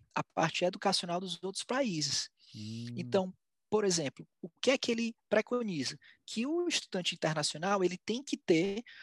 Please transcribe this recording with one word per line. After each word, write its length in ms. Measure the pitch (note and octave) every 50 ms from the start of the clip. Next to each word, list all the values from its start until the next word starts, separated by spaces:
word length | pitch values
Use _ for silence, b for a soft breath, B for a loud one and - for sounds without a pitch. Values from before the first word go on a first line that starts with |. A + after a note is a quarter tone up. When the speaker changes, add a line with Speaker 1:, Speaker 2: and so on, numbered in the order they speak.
| - _ _
Speaker 1:
a 100 | - D3+
parte 420 | - _ - E3 D#3+ - - F3+
educacional 540 | F3+ F#3 - - G3+ F#3 - - F3 E3+ F3+
dos 200 | F#3+ F#3 E3+ - -
outros 200 | F#3+ G3 - -
países. 680 | - A#3 C4 C#4+ A#3 F3 D#3 D3 C#3+ B2 - - - - _ - - -
Speaker 2:
Hum. 400 | A2+ G#2+ G#2+ A2+ A2+ A#2+ A#2+ A#2+
Speaker 1:
Então, 380 | A#2+ B2+ B2 A#2+ G3 F#3 F#3 F#3+ - _ _ _ _ _ _
por 160 | - G#3+ G#3
exemplo, 420 | G3 F3+ E3+ D#3 C3 - - D#3+ - _ _
o 80 | - F3+ - _
que 100 | - A#3+
é 60 | C#4 -
que 140 | - -
ele 240 | A#3 A3+ A#3 A3+ A3+ - _ _
preconiza? 680 | - G#3+ G#3+ - B3 B3 A#3+ G#3 F3+ D3 B2+ - D3 b b b b b _
Que 200 | - - G#3 A#3
o 220 | C#4 D#4+ F4 F4 F4
estudante 480 | - - - - - F#3+ F3 - -
internacional, 680 | - - D#3+ D#3+ D#3 D3 - - D3+ E3 G3 G3+ G3+ F#3
ele 140 | F3+ F3+ F#3
tem 240 | - - G#3+ B3
que 160 | C#4+ - - -
ter 460 | - - F#3 D#3+ F3 G3 G3 G#3+ - B B B